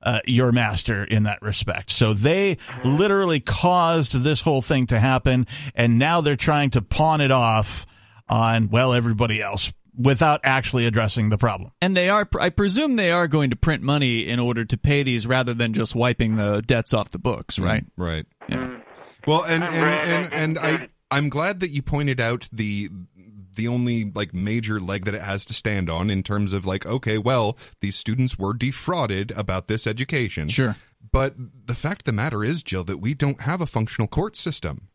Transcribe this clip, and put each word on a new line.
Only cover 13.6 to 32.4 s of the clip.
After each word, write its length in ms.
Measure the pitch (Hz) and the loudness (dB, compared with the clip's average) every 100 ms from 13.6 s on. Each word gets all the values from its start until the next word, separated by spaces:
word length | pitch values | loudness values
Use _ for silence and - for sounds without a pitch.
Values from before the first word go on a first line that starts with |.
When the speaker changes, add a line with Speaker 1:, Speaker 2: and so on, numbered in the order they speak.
| - 151 | 0 0
Speaker 2:
money 440 | 135 147 135 117 101 | 0 2 2 0 0
in 140 | 120 | 0
order 240 | 123 117 | 0 -2
to 120 | 113 117 | -2 0
pay 280 | - 143 | 2 2
these 200 | 135 120 110 | 2 -2 0
rather 280 | 127 123 | 0 0
than 180 | 117 117 | -2 -2
just 220 | 107 110 | 0 -2
wiping 400 | 120 123 120 113 110 | 0 0 2 0 0
the 260 | 104 104 | 0 -2
debts 300 | 117 120 - | 0 0 2
off 180 | 117 101 | -2 -2
the 80 | - | -6
books, 400 | 123 98 - - | -4 -6 -6 -4
Speaker 3:
Mm, 60 | |
Speaker 2:
right? 200 | 90 110 - - | -2 -2 -4 -8
Speaker 3:
right. 300 | 87 80 - _ - | -6 -6 -8 _ -8
Speaker 2:
Yeah. 80 | - | -8
Speaker 4:
Mm. 240 | 127 123 - - - _ - | -8 -12 -20 -20 -20 _ 0
Speaker 3:
Well, 160 | 156 | 0
and, 180 | 170 165 | 2 0
Speaker 4:
I'm 100 | 175 | 0
Speaker 3:
and, 80 | 165 | 0
Speaker 4:
glad 260 | 160 151 160 | 0 0 0
Speaker 3:
and, 260 | 170 175 | -2 -2
Speaker 4:
I 20 | - | -2
Speaker 3:
and 220 | 156 160 | -2 -2
I, 120 | 160 | -2
Speaker 4:
didn't 180 | 160 - _ _ | -2 -6 _ _
Speaker 3:
I'm 160 | 139 147 | -2 0
glad 320 | 135 175 196 | 0 -2 -2
that 80 | 185 | -4
you 120 | 143 | -4
pointed 360 | - 143 143 127 | -2 -2 0 0
out 300 | 117 120 - | 0 -2 -6
the, 380 | 113 107 101 101 95 90 92 95 104 92 | -6 -4 -2 -6 -10 -18 _ -20 -20 -18
the 140 | 98 117 | -6 -2
only, 420 | 123 123 117 104 | 0 0 0 -2
like, 220 | 104 104 | -4 -6
major 460 | 90 101 113 110 107 | -4 -2 -2 -2 -4
leg 240 | 90 98 | -2 -4
that 100 | 95 | -4
it 60 | 101 | -6
has 240 | 95 98 | -6 -8
to 100 | - | -6
stand 340 | - 110 101 87 | -6 -4 -2 -4
on 220 | 82 98 | -2 -2
in 140 | 98 | -2
terms 280 | 92 104 101 | -2 -2 -2
of, 140 | 98 92 | -2 -4
like, 180 | 95 | -4
okay, 340 | 80 127 113 110 | -4 -4 -2 -2
well, 380 | 107 127 104 - - _ | 0 2 0 -4 -14 _
these 140 | 101 | -6
students 420 | - - 117 127 - | -4 -4 0 0 0
were 160 | 95 | -4
defrauded 760 | 117 123 135 - 175 120 95 107 | -2 -4 -4 -4 -2 -2 -2 -4
about 360 | 107 98 92 - | -6 -4 -6 -4
this 180 | 107 - | -4 -2
education. 640 | 110 131 147 113 - 76 | -4 -4 -2 -4 -4 -4
Speaker 2:
Sure. 280 | 117 127 104 _ _ - | 0 0 0 _ _ -2
Speaker 3:
But 220 | - 135 131 123 127 - | 0 0 -4 -16 -16 -10
the 80 | |
fact 260 | 120 151 202 | -6 -6 -4
of 40 | - | -4
the 60 | |
matter 300 | 107 135 107 | -2 -2 -2